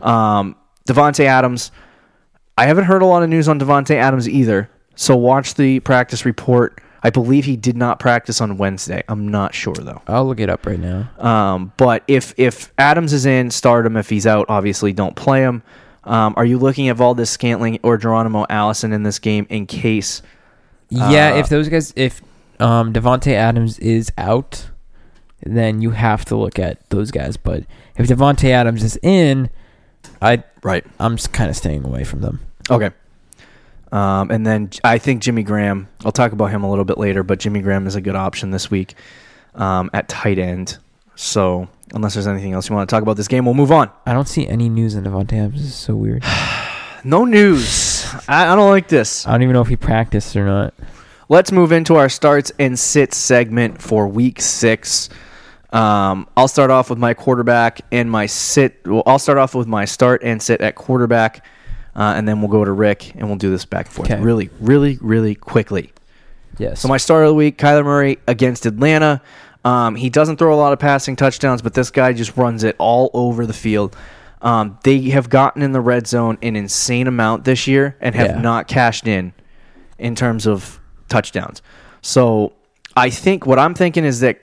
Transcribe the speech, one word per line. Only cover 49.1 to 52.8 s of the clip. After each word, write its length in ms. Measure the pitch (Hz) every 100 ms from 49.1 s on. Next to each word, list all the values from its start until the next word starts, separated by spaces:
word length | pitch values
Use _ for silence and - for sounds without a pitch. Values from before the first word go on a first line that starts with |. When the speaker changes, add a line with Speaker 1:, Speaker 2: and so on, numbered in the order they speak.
| - -
Speaker 2:
I 40 |
don't 100 | 120
even 100 | 127
know 80 | 127
if 80 | 117
he 80 | 123
practiced 580 | - 113 117 104 - 101
or 100 | 101
not. 260 | 98 101 _ - - - _ _
Speaker 1:
Let's 240 | 160 190
move 180 | 190 170
into 260 | 165 156 160
our 120 | 139
starts 420 | - 147 143 135 -
and 200 | 135
sits 400 | 123